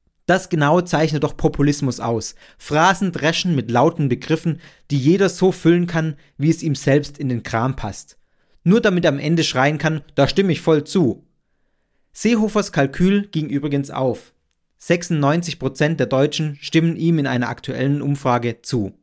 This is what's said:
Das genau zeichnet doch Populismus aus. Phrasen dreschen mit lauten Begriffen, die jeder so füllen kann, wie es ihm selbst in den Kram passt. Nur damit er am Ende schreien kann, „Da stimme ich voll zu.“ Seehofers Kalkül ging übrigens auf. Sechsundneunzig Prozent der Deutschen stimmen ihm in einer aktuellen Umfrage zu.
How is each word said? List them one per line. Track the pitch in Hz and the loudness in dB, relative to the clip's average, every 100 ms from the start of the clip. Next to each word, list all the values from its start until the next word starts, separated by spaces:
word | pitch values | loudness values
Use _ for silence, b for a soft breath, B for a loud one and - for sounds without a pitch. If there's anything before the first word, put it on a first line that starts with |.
| _ _ - | _ _ 0
Das | 185 185 | 0 0
genau | 165 147 175 | 0 2 2
zeichnet | 175 151 156 147 | 2 0 0 0
doch | 147 - | -4 0
Populismus | 160 - 143 143 135 117 | -2 2 0 0 -2 -4
aus. | 117 117 - b b b | -4 -4 -6 b b b
Phrasen | - 151 175 180 196 | -4 2 2 2 -2
dreschen | 170 151 165 185 | -2 -2 0 0
mit | 147 110 | -2 0
lauten | 120 151 170 139 | 2 2 2 -2
Begriffen, | 120 - 156 170 147 B B B | -2 -2 -2 -2 -6 B B B
die | 143 | 0
jeder | 131 190 196 | 2 4 2
so | 185 185 | 2 0
füllen | 180 160 175 175 | 2 2 2 2
kann, | 165 160 147 b b | -2 -4 -6 b b
wie | 147 | 0
es | 160 | 0
ihm | 165 | 0
selbst | 135 - 143 143 - | -2 2 2 0 -6
in | 139 | -4
den | 120 | -4
Kram | - 113 127 131 | -4 -2 -2 -4
passt. | 104 - - _ _ _ _ _ | -8 -10 -18 _ _ _ _ _
Nur | 170 190 | 2 4
damit | 208 175 | 4 2
er | 165 | 2
am | 139 | 0
Ende | 147 165 | 0 0
schreien | 151 135 139 151 | 0 0 0 0
kann, | 156 156 - | -2 -4 -6
„Da | - - | 0 2
stimme | - 196 | 2 0
ich | 165 | 0
voll | - 156 | 2 2
zu.“ | 147 196 139 - _ _ _ _ _ _ _ _ _ | 2 0 0 -2 _ _ _ _ _ _ _ _ _
Seehofers | - 214 233 214 208 202 | -4 0 2 0 -2 -2
Kalkül | - 139 - 180 202 202 | -2 -2 2 2 2 -2
ging | 160 151 | -6 -4
übrigens | 139 147 139 139 | -4 -2 -4 -4
auf. | - 131 113 - _ _ _ _ _ | -4 -2 -4 -10 _ _ _ _ _
Sechsundneunzig | - 175 - 160 139 165 175 - | -2 0 0 0 2 0 -2 -6
Prozent | 135 131 151 160 | -6 0 0 0
der | 117 | 0
Deutschen | 131 143 - 151 143 | 2 0 0 -6 -6
stimmen | - 160 165 165 | -2 2 2 0
ihm | 165 165 | 0 2
in | 135 | 0
einer | 123 117 | -2 -2
aktuellen | 117 - 123 135 143 | -6 -8 -4 -2 0
Umfrage | 139 143 131 120 120 110 | -2 -2 0 0 -2 -6
zu. | - 123 98 - | -4 -4 -4 -8